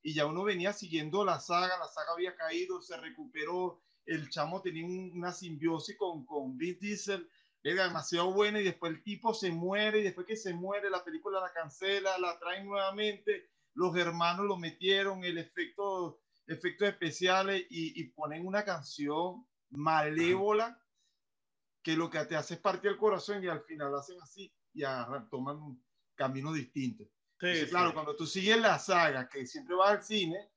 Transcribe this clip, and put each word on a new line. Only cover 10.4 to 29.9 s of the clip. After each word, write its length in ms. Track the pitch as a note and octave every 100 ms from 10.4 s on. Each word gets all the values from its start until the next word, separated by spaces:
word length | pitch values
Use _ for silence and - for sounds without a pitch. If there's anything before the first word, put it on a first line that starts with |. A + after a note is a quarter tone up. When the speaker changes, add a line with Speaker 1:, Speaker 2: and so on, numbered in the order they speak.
| F#3+
Speaker 1:
muere, 380 | E3+ F#3 G3+ G3+
la 140 | F#3
película 360 | F3 D#3+ G3 F#3+
la 120 | F3+
cancela, 680 | E3+ D#3+ - F#3+ G3 F#3+ F#3
la 180 | F3 E3+
traen 280 | E3+ F#3+ G3
nuevamente, 840 | G3+ G3 G3+ G#3+ G3+ - G3 - _ _
los 220 | - F3+ E3+
hermanos 480 | E3+ E3+ E3+ F3+ G3+
lo 100 | F#3
metieron, 680 | E3 - F#3 G3 G3 F#3+
el 140 | F3+ E3+
efecto, 840 | D#3+ - E3+ - G3+ F#3 E3+ D3+ _ _ -
efectos 420 | D#3 F3 D3+ G3+
especiales, 760 | G3 E3 - F3+ F#3+ G3 G3 F3+
y, 280 | E3 D#3+ -
y 60 | D3+
ponen 340 | - D3+ D#3 F3+
una 180 | G3+
canción 840 | G3+ E3+ C3 - C#3+ D3+ F3+ F3+ - _ _
malévola, 1080 | C#3+ D#3 D#3+ D3+ D#3 E3+ F#3+ G3+ G#3 A#3 B3 _ _ _ _ _ _ _ _ _ _
que 120 | - D#3+
lo 140 | E3
que 140 | E3 D3+
te 100 | D#3+
hace 180 | C#3+
es 60 | E3+
partir 300 | G3+ F3+ G3
el 80 | G3+
corazón, 440 | G#3+ G3 - G3+
y 40 | F3+
al 140 | D#3
final 320 | - D#3 C#3+ C#3
hacen 240 | C#3 F3+
así, 320 | D#3+ G3 F#3 _ _
y 80 | D3+
agarran, 480 | C#3 C3 A#2+ C3+ G#2+
toman 260 | C3+ C3+ D3
un 260 | D3+ B2+ _ _ _ -
camino 360 | C3+ C3+ C#3+
distinto. 520 | D#3 B2 C#3+ C3 G#2+
Speaker 2:
Sí, 420 | G#2 _ _ _ F3+
Speaker 1:
Entonces, 180 | E3+
Speaker 2:
sí. 60 | D3
Speaker 1:
claro, 240 | F3+ F3
cuando 220 | D#3+ D3+ D3
tú 100 | D#3+
sigues 340 | F#3+ F#3+ A3+
la 180 | A3 D3+
saga, 480 | - F3+ D#3+ C3 B2+
que 180 | C#3 B2
siempre 300 | D3+ C3+ F3+
vas 140 | G3